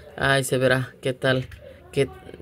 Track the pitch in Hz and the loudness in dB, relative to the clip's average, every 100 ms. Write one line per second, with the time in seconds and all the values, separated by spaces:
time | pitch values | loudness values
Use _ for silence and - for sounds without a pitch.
0 | - - 139 139 131 131 127 127 127 - | -16 -2 2 2 2 2 4 2 0 -6
1 | 135 127 135 131 127 - - - - 143 | -6 -2 0 0 -2 -12 -18 -20 -6 -2
2 | 135 - - - | -2 -4 -16 -16